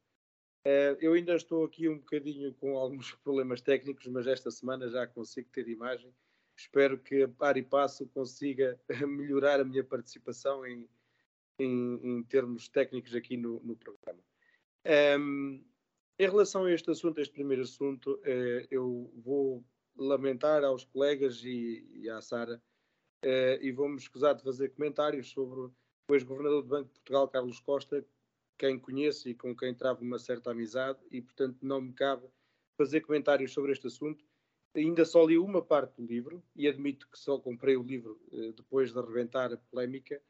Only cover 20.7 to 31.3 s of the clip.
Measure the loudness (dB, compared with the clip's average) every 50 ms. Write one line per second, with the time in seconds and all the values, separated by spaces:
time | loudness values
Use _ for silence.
20.7 | 0 -2 -6 _ -2 0 2 2 2 2 0 -2 -2 -4 -10 -8 -6 -4 -4 -6
21.7 | -6 -8 -12 -18 -16 -12 -10 -10 -10 -10 -8 -6 -6 -4 -4 -6 -8 -12 _ _
22.7 | _ _ _ _ _ _ _ _ _ -4 0 0 2 4 4 2 2 2 0 -4
23.7 | -2 -2 -2 -2 -4 -8 -12 -12 -4 2 4 4 4 2 0 -6 -4 -2 -4 -4
24.7 | -4 -2 -4 -2 0 0 0 0 0 -4 -6 -8 -6 -6 -6 -6 -6 -10 -10 -12
25.7 | -12 _ _ _ _ _ _ 4 4 4 4 0 -8 -4 0 0 0 0 0 0
26.7 | -4 -4 -4 -6 _ _ _ 0 2 2 2 2 0 -4 -4 -4 -8 -8 -4 -2
27.7 | -2 -2 -2 -4 -8 -8 -8 _ _ _ _ _ _ _ _ _ _ -2 0 0
28.7 | 0 -2 -6 -8 -4 0 0 0 0 -2 -6 -10 -10 -8 -6 -8 -6 -4 -4 -6
29.7 | -4 -2 -2 -2 -2 -2 -4 -6 -6 -6 -6 -6 -8 -6 -6 -6 -6 -6 -6 -6
30.7 | -4 -4 -4 -4 -6 -8 -10 -14 -12 -12 -12 -10